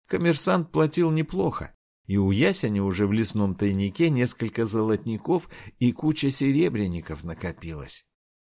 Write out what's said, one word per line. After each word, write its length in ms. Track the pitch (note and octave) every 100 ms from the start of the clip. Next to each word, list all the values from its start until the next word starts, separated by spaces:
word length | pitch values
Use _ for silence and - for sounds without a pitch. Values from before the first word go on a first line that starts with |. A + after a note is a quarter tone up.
| -
Коммерсант 640 | F#3 E3+ D3 F#3 F#3 D#3+
платил 380 | D#3 D#3 F3 E3
неплохо, 640 | D#3 D#3 F#3 F3+ - C#3 - _ _ -
и 100 | G2
у 140 | G2
Ясени 500 | G2 F3 F#3+ A#2 G2+
уже 260 | G2 F#2 G2+
в 60 |
лесном 420 | G#2+ A2 G#2+ G2+
тайнике 540 | F#2 G#2 G2 G2 - E3
несколько 560 | C3 B2 - A2+ -
золотников 840 | A2+ A2 A2 G#2 A#2 G#2+ - F3+ - - - -
и 140 | B2
куча 380 | - D#3 D3+ C#3
серебряников 920 | C3+ C#3 C#3 E3+ A#2 G2 E2+ D#2 D2+
накопилась. 800 | E2 E2 F2+ D#2+ E2 D#2 C2+ - - _ _ _